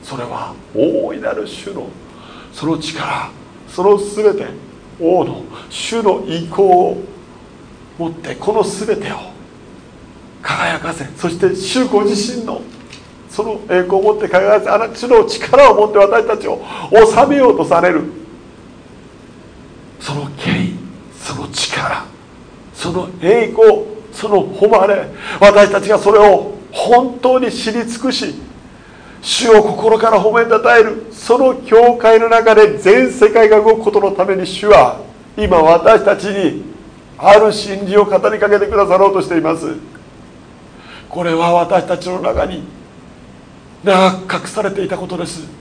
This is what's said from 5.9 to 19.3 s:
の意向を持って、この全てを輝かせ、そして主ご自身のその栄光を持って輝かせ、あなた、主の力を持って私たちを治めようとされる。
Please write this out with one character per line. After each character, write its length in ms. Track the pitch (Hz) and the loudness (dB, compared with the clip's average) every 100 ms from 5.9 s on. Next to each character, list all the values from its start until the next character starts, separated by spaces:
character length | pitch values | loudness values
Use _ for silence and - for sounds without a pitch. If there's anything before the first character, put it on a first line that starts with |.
| 226 | -4
の 200 | 208 180 - | -2 -2 -6
意 200 | 165 165 | -10 -8
向 160 | - | -2
を 340 | 196 180 - - - - - - - - - - - - | 2 2 0 -4 -12 -18 -20 -20 -20 -20 -20 -20 -20 -12
持 120 | 165 | -12
っ 20 | |
て、 240 | 165 - 127 | -10 -14 -10
こ 180 | - | -4
の 100 | 220 | -2
全 340 | 190 - 214 202 | -2 -4 -6 -6
て 100 | 113 | -6
を 60 | 104 - - - - - - - - - - - - | -14 -16 -20 -20 -20 -20 -20 -20 -20 -20 -20 -20 -16
輝 380 | - - 175 160 | -10 -6 -6 -6
か 140 | 165 | -10
せ、 120 | 160 139 - | -10 -14 -8
そ 100 | 175 | -8
し 120 | 170 | -2
て 160 | 190 - | -2 -2
主 300 | - 262 254 | -6 -4 0
ご 160 | 202 | 0
自 360 | 208 202 - 240 | 0 -2 -4 -8
身 80 | 220 | -10
の 160 | - - - - - - - - | -12 -14 -20 -20 -20 -20 -20 -16
そ 140 | - | -8
の 180 | 220 208 - | -8 -8 -2
栄 140 | 180 | -2
光 160 | 180 196 | 0 0
を 20 | |
持 140 | 208 208 | 0 -2
っ 40 | |
て 80 | 208 | -2
輝 320 | 180 196 208 | 0 2 0
か 60 | - | 0
せ、 40 | |
あ 80 | 208 | -2
な 120 | 220 | -4
た、 60 | - | -8
主 120 | 240 | 2
の 160 | 240 | 2
力 480 | - - - 254 277 | 2 -4 0 6 6
を 40 | 214 | 6
持 120 | 208 | 2
っ 40 | |
て 60 | 208 | 4
私 280 | 196 233 220 | 4 2 -2
た 100 | 214 | -4
ち 100 | - | -6
を 120 | - - - - | -10 -10 -16 2
治 360 | 220 220 220 277 | 6 6 4 2
め 80 | 285 | 4
よ 160 | 247 | 2
う 40 | 185 | 2
と 80 | 165 | 0
さ 140 | 170 | 2
れ 140 | 175 | 2
る。 100 | 160 - - - - - - - - - - - - - | 0 -4 -12 -20 -20 -20 -20 -20 -20 -20 -20 -20 -20 -20